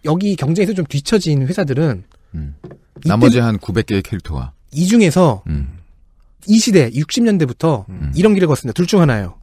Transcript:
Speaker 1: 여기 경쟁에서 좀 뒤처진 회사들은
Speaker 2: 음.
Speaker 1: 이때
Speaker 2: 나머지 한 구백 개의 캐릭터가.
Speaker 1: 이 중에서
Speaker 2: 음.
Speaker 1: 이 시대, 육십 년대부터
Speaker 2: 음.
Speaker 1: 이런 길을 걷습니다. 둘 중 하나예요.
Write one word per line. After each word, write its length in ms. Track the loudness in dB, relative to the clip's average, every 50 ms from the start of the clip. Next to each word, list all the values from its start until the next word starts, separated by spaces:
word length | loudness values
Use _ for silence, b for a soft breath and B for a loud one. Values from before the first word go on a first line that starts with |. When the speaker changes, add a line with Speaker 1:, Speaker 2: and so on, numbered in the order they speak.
| _
Speaker 1:
여기 300 | -2 -2 -2 -2 -2 -2
경쟁에서 380 | -2 -2 -2 0 0 0 -2 -2
좀 120 | -4 -6
뒤처진 640 | -4 -6 -6 -4 0 -2 0 0 0 0 0 0
회사들은 560 | -2 -2 -4 -4 -4 -2 -2 0 -2 -2 -6 -10 _ _ _ _ _ -12
Speaker 2:
음. 200 | -12 -12 -12 -14 -16 -20 -20 -20 _ _ _ _
Speaker 1:
이때 120 | -6 -2 0
Speaker 2:
나머지 300 | 2 4 4 6 6 4
한 180 | 2 0 -2 -2
구백 260 | -4 -4 -4 -4 -2
개의 140 | 0 -2 -4
캐릭터가. 500 | -2 -4 -8 -10 _ -8 -8 -8 -8 -10 -14 _ _ _
Speaker 1:
이 160 | -4 -2 0
중에서 560 | 2 4 4 4 4 4 4 2 2 2 -2 -6
Speaker 2:
음. 300 | -6 -6 -6 -6 -8 -12 -18 -20 _ -20 _ _ _ _ _ _ _ _ _ -2
Speaker 1:
이 100 | 2 2
시대, 320 | 2 2 4 2 2 2 2 -2
육십 300 | -4 -6 -4 -2 0 0
년대부터 640 | 2 2 0 0 -2 -2 _ -2 -2 -2 -2 -6
Speaker 2:
음. 240 | -12 -12 -8 -8 -4 -2
Speaker 1:
이런 180 | 2 4 4 4
길을 140 | 4 2
걷습니다. 260 | 2 0 -2 -2 -6 -2
둘 140 | -2 -2
중 140 | 2 4 4
하나예요. 340 | 4 4 2 -2 -4 -8 -10 -16